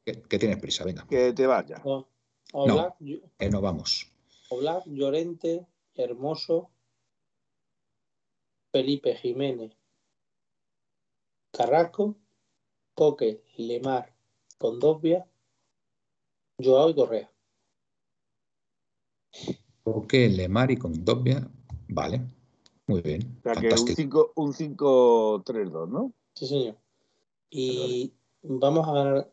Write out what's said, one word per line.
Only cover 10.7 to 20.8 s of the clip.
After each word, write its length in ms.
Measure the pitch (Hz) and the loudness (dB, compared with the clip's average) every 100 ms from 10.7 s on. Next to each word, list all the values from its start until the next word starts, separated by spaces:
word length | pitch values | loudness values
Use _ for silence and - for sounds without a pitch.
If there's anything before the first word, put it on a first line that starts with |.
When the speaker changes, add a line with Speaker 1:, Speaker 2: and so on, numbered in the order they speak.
| _ _ _ _ _ _ _ _ | _ _ _ _ _ _ _ _
Speaker 3:
Carrasco, 640 | - 120 151 170 - 214 208 _ _ _ _ _ _ _ | -4 2 4 2 0 -2 -4 _ _ _ _ _ _ _
Coque, 480 | - 151 143 117 107 _ - | 2 2 4 -2 -2 _ -12
Lemar, 560 | 117 120 131 127 123 _ _ _ _ _ | -8 -4 -2 -4 -6 _ _ _ _ _
Kondogbia, 680 | 117 120 151 156 160 180 180 _ _ _ _ _ _ _ _ _ _ _ _ - | -4 2 2 2 0 0 -2 _ _ _ _ _ _ _ _ _ _ _ _ -2
Joao 280 | 127 131 160 | 4 6 6
y 40 | |
Correa. 360 | 151 113 110 - _ _ _ _ _ _ _ _ _ _ _ _ _ _ _ _ _ _ _ _ - - - _ _ | 4 0 0 -6 _ _ _ _ _ _ _ _ _ _ _ _ _ _ _ _ _ _ _ _ -16 -12 -12 _ _
Speaker 1:
Coque, 460 | 113 110 104 135 117 | -6 -6 2 4 6
Lemar 420 | 92 90 104 131 | 4 0 2 2
y 60 | |
Kondogbia. 720 | 127 | 0